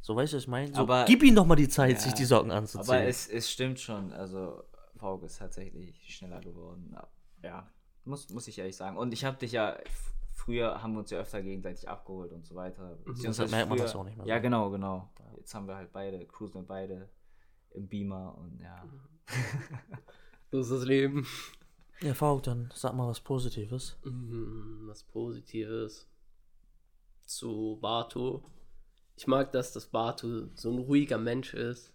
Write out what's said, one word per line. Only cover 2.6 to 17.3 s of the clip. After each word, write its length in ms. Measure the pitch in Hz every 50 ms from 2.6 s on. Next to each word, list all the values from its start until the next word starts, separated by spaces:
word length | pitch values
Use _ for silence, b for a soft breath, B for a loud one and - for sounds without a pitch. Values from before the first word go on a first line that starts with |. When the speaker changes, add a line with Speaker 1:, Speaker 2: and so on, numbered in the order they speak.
| 107 101 - 98 101 113
Speaker 2:
aber 140 | 127 127 117
es, 220 | 123 123 - - -
es 220 | 104 117 113 -
stimmt 300 | - - 127 131 131 127
schon, 320 | - - 113 101 98 92 -
also 500 | - 95 92 92 95 95 87 64 50 - - - - - - -
Faruk 280 | - - 98 95 92 -
ist 140 | 95 - -
tatsächlich 760 | 104 92 - - 95 95 82 - 90 87 - - - - -
schneller 260 | - - 90 90 90
geworden, 560 | 90 92 85 87 85 90 87 90 87 - - - - - - - - - - - -
ja, 260 | 87 87 90 95 - - - _ - _ - -
muss, 260 | 127 135 143 - -
muss 180 | 92 120 117 -
ich 100 | 104 -
ehrlich 160 | 92 95 95
sagen. 200 | - 92 95 95
Und 160 | 92 117 123 113
ich 140 | 107 131
hab 120 | 135 135 131
dich 140 | - 117 117
ja, 200 | 117 107 101 -
f-, 400 | - - - - - - - - - - - -
früher 500 | - - - 120 120 117 113 - - 110
haben 120 | 110 110
wir 60 | 107
uns 100 | 104 -
ja 80 | - 87
öfter 240 | 90 - - 107 95
gegenseitig 440 | 95 95 95 92 92 90 - - -
abgeholt 420 | 87 87 - - 95 92 90 87 85
und 140 | 85 80
so 80 | - 87
weiter. 420 | 90 90 92 - 98 95 90 85
Speaker 3:
Mhm. 80 | 80 -
Speaker 2:
Beziehungsweise 380 | - 120 120 120 113 110 113 110
Speaker 1:
Deshalb 80 | 107
merkt 180 | 110 113 113 -
man 80 | 110 123
Speaker 2:
früher, 80 | 120
Speaker 1:
das 100 | 113 110
auch 80 | 101 98
nicht 120 | 95 107
mehr 100 | 110 98
Speaker 2:
ja, 100 | 104 110
Speaker 1:
so. 60 | 117 107
Speaker 2:
genau, 280 | 123 123 117 107 98
genau. 400 | 98 98 98 98 95 92 92 - - -
Speaker 1:
Ja. 60 | - 110 107
Speaker 2:
Jetzt 180 | - - - -
haben 120 | 110 98 95
wir 80 | 95
halt 160 | 98 92 87 -
beide, 320 | 98 98 98 95 90 90
cruisen 280 | - - - 113 101 92 95 92
wir 40 |
beide 440 | 90 95 95 95 95 95 92 95 98 - - - -